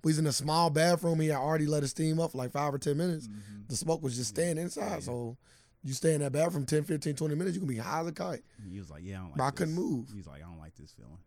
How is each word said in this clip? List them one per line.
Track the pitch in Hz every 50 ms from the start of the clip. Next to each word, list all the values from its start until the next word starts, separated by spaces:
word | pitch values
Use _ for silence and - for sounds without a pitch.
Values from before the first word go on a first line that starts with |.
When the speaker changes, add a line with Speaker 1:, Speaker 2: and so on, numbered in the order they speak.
Speaker 1:
we | - 156
was | 156 151
in | 160
a | 151
small | 123 - 135 151 156 165 170 165
bathroom, | 147 156 160 175 175 165 180 170 165 160
he | 156 156
had | 151 135
already | 131 151 160 160 151
let | 147 151 147
his | 143 131
steam | - - 156 160 160 160
up | 165 160
for, | - 139
like, | 127 123
five | - 139 147 147
or | 139 139
ten | - 156 143
minutes. | 147 170 180 170 156 143 110
Speaker 2:
Mm-hmm. | 104 104 101 104 104 104 104 -
Speaker 1:
The | -
smoke | 107 - 160 165 160
was | 156 135 120
just | 120 123 110 104
Speaker 2:
Yeah. | 151 165
Speaker 1:
staying | 175 165 156
inside. | 170 175 - 294 - 208 196
Speaker 2:
Yeah. | 156
Speaker 1:
So | 131 131 123 123 120 113 120 - _ - - - _ _ _ _
you | - 135
stay | 131 - - 160 160
in | 151
that | 147 139
bathroom | 127 147 160 175 175 151 139
ten, | 123 151 151 147
fifteen, | - 165 147 - 147 147
twenty | - 160 156 147
minutes, | 151 180 196 170
you | 190
can | 185 143
be | 127 110
high | 113 92 - 160
as | 165
a | 175
kite. | 156 165 180 185 160 - - _ _ - 107 98
Speaker 2:
He | 90 101
was | 95 76
like, | 78 76 87
"Yeah, | 95 98
I | 95
don't | 92 85
like | 69 147
Speaker 1:
But | 127
I | 139
Speaker 2:
this." | 143 -
Speaker 1:
couldn't | 180 156 160
move. | 175 185 247 156 123 113 131
Speaker 2:
He | 107 104
was | 87
like, | - 69 71
"I | 78
don't | 85 85 80
like | 78 80 -
this | - 78 76
feeling." | - - 55 60 78 95 -